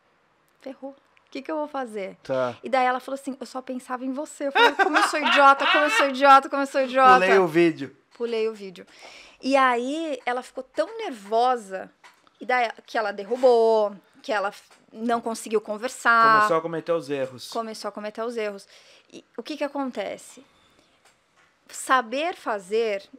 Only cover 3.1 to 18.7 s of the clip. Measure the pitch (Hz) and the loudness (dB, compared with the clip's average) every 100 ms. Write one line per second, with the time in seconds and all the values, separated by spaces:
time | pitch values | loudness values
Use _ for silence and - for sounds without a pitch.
3.1 | 269 269 254 240 262 262 254 - 254 262 | -10 -10 -12 -12 -12 -10 -12 -10 -8 -6
4.1 | 254 302 - 285 403 466 285 381 403 403 | -8 -10 -8 -4 2 2 2 0 2 0
5.1 | 311 302 285 277 277 302 320 294 302 277 | 0 0 6 6 6 2 2 2 2 0
6.1 | 254 277 269 294 277 269 285 262 254 262 | 4 8 8 6 -4 -2 -2 0 4 6
7.1 | 254 185 190 180 165 170 143 135 - _ | 8 6 4 4 4 4 2 -10 -14 _
8.1 | - 233 226 220 214 196 180 196 - - | -10 -6 -2 -4 -6 -14 -16 -20 -20 -20
9.1 | - - _ 262 269 262 240 254 311 330 | -20 -20 _ 0 2 2 0 -2 -6 -6
10.1 | 269 - 247 254 - 254 - 349 453 403 | -6 -6 -6 -8 -16 -10 -6 -6 -6 -12
11.1 | 226 196 226 247 247 196 190 190 _ - | -12 -4 0 2 0 -6 -12 -14 _ -20
12.1 | _ _ _ 226 254 226 - _ 240 208 | _ _ _ -4 -2 -2 -6 _ -4 -4
13.1 | 202 196 247 254 233 226 220 208 196 _ | -6 -8 2 4 6 6 4 2 -4 _
14.1 | _ - 208 196 - _ _ _ 220 233 | _ -6 -4 -4 -8 _ _ _ -8 -4
15.1 | 233 233 220 220 214 214 208 254 - - | -2 -4 -8 -4 -4 -4 -8 -8 -2 2
16.1 | 226 226 220 208 160 165 160 165 170 139 | 6 6 6 4 0 -2 -6 -2 -4 -2
17.1 | 139 131 123 - 233 220 220 208 208 208 | -6 -6 -8 -10 -10 -8 -10 -12 -10 -12
18.1 | 220 226 233 208 196 - | -8 -8 -6 -6 -8 -18